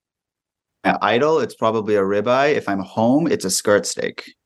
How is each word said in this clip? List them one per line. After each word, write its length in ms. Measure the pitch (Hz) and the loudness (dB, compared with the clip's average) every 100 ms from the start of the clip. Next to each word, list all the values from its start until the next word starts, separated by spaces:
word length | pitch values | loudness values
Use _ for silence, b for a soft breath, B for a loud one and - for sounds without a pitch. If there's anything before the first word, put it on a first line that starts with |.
| _ _ _ _ _ _ _ _ 95 76 | _ _ _ _ _ _ _ _ -2 0
Idle, 360 | 98 117 156 160 | 2 2 2 0
it's 140 | 113 | -2
probably 400 | - 110 110 104 107 | -2 -2 0 0 0
a 40 | |
ribeye. 520 | 98 101 110 127 147 | 2 0 2 2 2
If 140 | 120 101 | 0 -2
I'm 120 | 101 | -6
home, 460 | 92 - 117 143 165 | -4 0 2 2 2
it's 180 | 104 | -2
a 60 | 95 | -2
skirt 360 | - - 104 - | -2 2 2 0
steak. 480 | - - - - - | -6 -6 -8 -18 -20